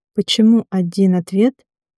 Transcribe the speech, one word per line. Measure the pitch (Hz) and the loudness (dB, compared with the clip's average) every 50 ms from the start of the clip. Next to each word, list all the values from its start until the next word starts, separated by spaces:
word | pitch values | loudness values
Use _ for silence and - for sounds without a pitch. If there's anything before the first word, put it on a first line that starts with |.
| _ _ _ | _ _ _
Почему | 214 202 - - - 220 220 226 226 - - | -6 -4 -4 0 2 4 4 4 2 0 -2
один | - 190 180 175 170 - 196 190 185 | -4 -4 -4 -4 -2 0 0 2 2
ответ | 180 170 - 190 190 214 262 269 _ _ _ _ _ _ _ _ | 0 -4 -4 -2 0 0 0 -2 _ _ _ _ _ _ _ _